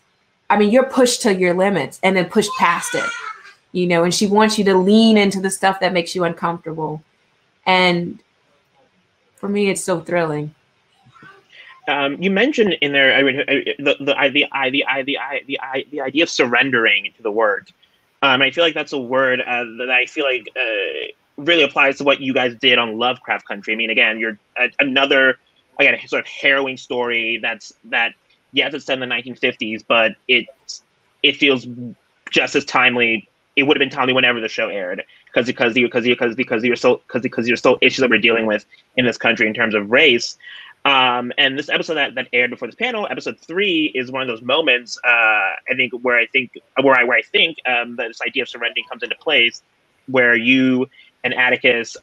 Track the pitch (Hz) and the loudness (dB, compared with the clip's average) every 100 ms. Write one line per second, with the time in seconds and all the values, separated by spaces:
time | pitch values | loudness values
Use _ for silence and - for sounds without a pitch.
0 | _ _ _ _ - 202 208 247 254 - | _ _ _ _ 0 2 4 4 4 4
1 | 247 - 233 185 185 175 196 180 131 - | 2 2 0 2 2 2 2 0 -4 -2
2 | 190 190 175 220 214 - 175 170 - - | 0 0 0 0 0 2 0 0 -4 -4
3 | - - - - - - _ 185 180 170 | -4 -8 -12 -14 -20 -20 _ -4 0 2
4 | 175 175 202 202 220 214 196 190 185 214 | 2 0 2 4 4 4 2 4 6 6
5 | 226 214 202 190 190 - 190 190 180 185 | 6 6 4 0 -4 0 0 0 0 -2
6 | 170 185 170 170 170 170 165 160 151 156 | -2 -2 -4 -2 -4 -4 -8 -8 -8 -8
7 | - _ _ _ _ _ - 185 180 175 | -14 _ _ _ _ _ 0 2 4 0
8 | 175 - _ _ _ _ _ _ _ _ | -4 -10 _ _ _ _ _ _ _ _
9 | _ _ _ _ 202 202 202 175 - 170 | _ _ _ _ -4 0 0 -2 -2 -4
10 | 165 175 160 151 151 - _ _ _ _ | -2 -2 -2 -2 -6 -12 _ _ _ _
11 | _ - - - _ - - - - 143 | _ -20 -20 -20 _ -20 -20 -10 -4 -2
12 | 139 143 185 190 262 269 214 160 143 143 | -2 -2 0 2 2 2 2 0 0 4
13 | 135 123 139 131 135 139 - - 139 135 | 4 4 2 0 0 -2 -2 -2 -2 0
14 | 139 135 139 143 - 139 131 139 127 135 | -2 0 0 0 -2 -2 -2 -2 -2 -4
15 | 135 139 131 135 123 135 135 135 - 147 | -4 -6 -6 -10 -8 -10 -6 -8 -8 -8
16 | 131 139 170 - 127 120 135 123 110 101 | -4 0 0 0 2 2 2 2 2 2
17 | - _ 113 107 107 95 - _ _ _ | -2 _ -4 0 0 0 -6 _ _ _
18 | _ _ 139 131 135 156 170 156 147 143 | _ _ 2 2 2 2 0 0 -4 -6
19 | 120 131 131 127 120 123 117 117 127 127 | -2 0 2 0 -2 -6 -6 -8 -2 -2
20 | 123 - 139 123 104 127 120 107 85 69 | -2 -2 -2 -2 -6 -6 -4 -2 -4 -6
21 | 60 - _ - 147 170 139 156 139 135 | -10 -14 _ -6 0 2 2 2 0 2
22 | 143 135 131 127 123 117 135 123 117 110 | 0 0 0 -2 -2 0 2 2 0 -2
23 | 123 123 - 104 - 107 104 110 113 113 | -2 -2 -6 -6 -6 -10 -6 -4 -2 0
24 | 113 110 113 104 _ - 123 - 143 131 | 0 0 -4 -6 _ -4 -4 -2 -2 0
25 | 143 139 131 123 _ _ _ - 139 113 | 2 4 4 2 _ _ _ 0 2 0
26 | - 135 - - 147 139 135 127 - 123 | -2 -6 -6 -4 0 0 0 -6 -6 -4
27 | 120 117 113 113 117 113 - - 117 127 | -2 -2 -4 -4 -6 -8 -12 -20 -6 -4
28 | 117 - _ _ _ 131 139 143 139 131 | -4 -6 _ _ _ -4 -4 -4 -6 -6
29 | 123 120 127 120 131 - 110 110 - 120 | -4 -6 -8 -4 -4 -4 -6 -6 0 2
30 | 110 101 - 123 - - - - _ _ | 2 0 0 0 -2 -12 -18 -18 _ _
31 | _ _ 147 139 143 127 123 120 120 - | _ _ -2 2 2 2 -2 -12 -14 -16
32 | _ _ - - 131 147 - 135 127 123 | _ _ -6 -2 0 -2 -2 2 2 2
33 | 117 110 - _ _ - 139 143 135 143 | 0 0 -6 _ _ 0 2 2 0 -2
34 | 127 127 123 120 110 - 110 98 90 92 | 0 2 2 0 -4 -4 -6 -4 -6 -8
35 | - _ _ 127 123 123 120 120 120 123 | -12 _ _ -2 -2 0 0 2 0 0
36 | 120 120 120 113 120 117 120 117 131 117 | 0 0 0 -2 -2 -2 0 0 2 0
37 | - 123 123 - 117 117 135 123 135 131 | -2 -6 -4 -4 -2 2 2 4 2 2
38 | 127 110 117 113 110 104 - _ _ - | 2 2 2 2 0 -2 -4 _ _ -2
39 | 123 - 117 113 110 110 113 107 101 127 | -2 0 0 0 0 0 0 0 0 2
40 | 156 117 - - - - - - 139 135 | 4 2 -2 -12 -20 -20 -20 -6 0 2
41 | 127 123 123 131 139 135 147 160 170 156 | 2 0 -4 -2 0 -2 -4 -4 -2 -4
42 | 135 123 123 123 123 120 117 - 240 220 | -4 -6 -4 0 0 -2 -10 -6 -6 -4
43 | 202 135 135 113 - 170 202 165 151 131 | -6 -8 -8 -10 -8 -2 0 0 0 -4
44 | 123 131 131 113 123 147 156 123 117 - | -6 -6 -6 -6 -2 0 2 0 -2 -4
45 | 123 117 110 107 95 - - 127 127 123 | 0 2 4 2 0 -4 -4 -4 -4 -4
46 | 123 120 117 131 120 - - - 139 127 | 0 0 0 -2 -4 -10 -8 0 4 4
47 | 120 117 - 208 170 - 127 120 120 120 | 4 2 0 0 -2 -2 -4 -2 -4 -6
48 | 113 117 120 127 120 120 117 117 113 117 | -8 -8 -8 -6 -6 -6 -8 -6 -10 -10
49 | 113 - 165 139 117 - _ _ _ _ | -12 -10 -2 2 2 -2 _ _ _ _
50 | - 131 120 117 117 131 131 127 127 _ | -4 2 4 4 4 2 2 0 -2 _
51 | - _ 123 - 127 123 131 117 113 - | -20 _ -6 -2 0 2 2 0 -2 -6